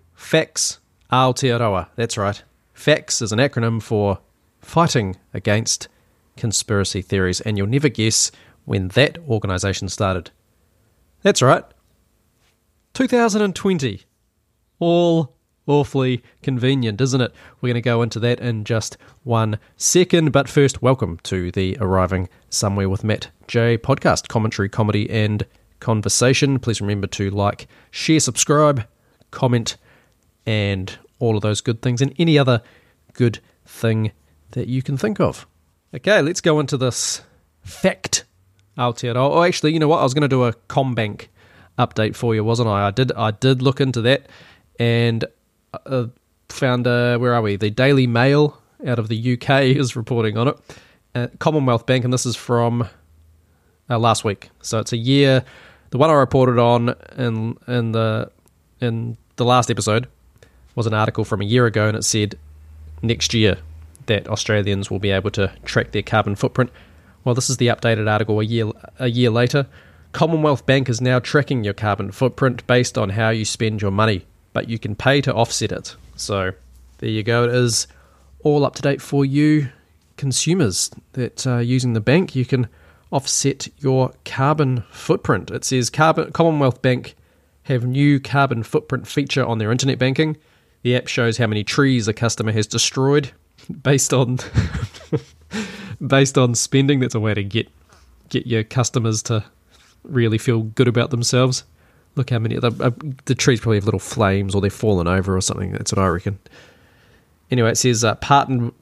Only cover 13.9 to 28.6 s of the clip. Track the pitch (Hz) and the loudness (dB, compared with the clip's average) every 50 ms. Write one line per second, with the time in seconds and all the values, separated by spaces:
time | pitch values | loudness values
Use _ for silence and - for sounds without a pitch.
13.9 | 98 95 - _ _ _ _ _ _ _ _ _ _ _ _ _ _ _ 175 170 | -6 -8 -12 _ _ _ _ _ _ _ _ _ _ _ _ _ _ _ 0 2
14.9 | 170 175 175 170 165 165 156 - _ _ _ _ _ _ _ - 143 147 139 - | 4 4 4 4 4 2 0 -2 _ _ _ _ _ _ _ 0 2 2 2 0
15.9 | - 139 131 131 127 117 - _ _ _ - 143 135 120 120 131 139 135 120 110 | 0 0 0 0 -2 -4 -6 _ _ _ -6 -4 -2 0 0 2 2 2 0 -2
16.9 | 104 98 131 131 127 135 120 110 - - - - - _ - 123 120 120 110 123 | -2 0 0 0 2 0 0 -2 -4 -10 -20 -20 -12 _ -4 -2 -2 -2 0 0
17.9 | 117 117 120 113 - 113 110 120 120 - - 123 113 107 104 - 117 110 - - | 2 2 0 0 -2 -2 0 0 0 0 -2 -4 -4 -4 -4 -2 -2 -2 -2 -4
18.9 | - - - - - _ - 127 117 113 110 107 101 - - _ _ - - - | -10 -16 -20 -20 -20 _ -4 -2 0 0 0 0 -2 -6 -8 _ _ -4 -2 2
19.9 | - 180 180 - - 170 160 147 123 139 139 - - 147 143 135 - - - 123 | 4 4 4 4 4 4 4 4 2 2 0 2 2 4 4 4 2 0 0 0
20.9 | 135 - 110 85 85 82 - - 98 92 87 90 87 98 95 92 92 - 104 92 | 2 2 0 -4 -6 -8 -8 -6 -4 -4 -4 -4 -2 -2 -2 -2 -2 -2 -2 0
21.9 | 95 95 92 90 95 92 92 - _ _ _ _ - - - 101 98 101 98 95 | 2 2 2 2 0 -2 -2 -4 _ _ _ _ -4 -2 -2 -2 0 0 0 0
22.9 | 95 98 - 107 107 - - - - _ _ - - 117 117 117 117 110 - - | -2 -2 -2 -2 -2 -2 -6 -10 -18 _ _ -4 0 0 2 2 2 0 0 -2
23.9 | 139 135 - 165 98 - - - - 117 107 107 - - 98 95 - - 110 104 | -2 0 2 2 2 0 -2 -4 -2 -2 -2 -2 -2 -2 -4 -2 -2 0 0 0
24.9 | 104 104 104 - - 110 107 104 104 104 117 - _ _ _ _ _ _ - 113 | 0 -2 -2 -2 -2 -2 0 0 0 -2 -4 -6 _ _ _ _ _ _ -4 -2
25.9 | 113 110 104 120 - - 120 127 135 - 151 139 139 127 - 120 107 - 104 101 | -2 0 0 0 0 2 2 2 4 2 2 2 0 0 -2 -4 -4 -4 -4 -4
26.9 | 104 101 98 95 - - 101 98 98 101 101 101 104 - - - _ _ _ _ | -4 -4 -4 -6 -4 -4 -4 -2 -2 0 0 -2 -2 -4 -10 -20 _ _ _ _
27.9 | - - - - 160 156 - - 117 - - - 147 147 | -12 -6 0 2 2 2 2 0 -2 -2 0 2 4 4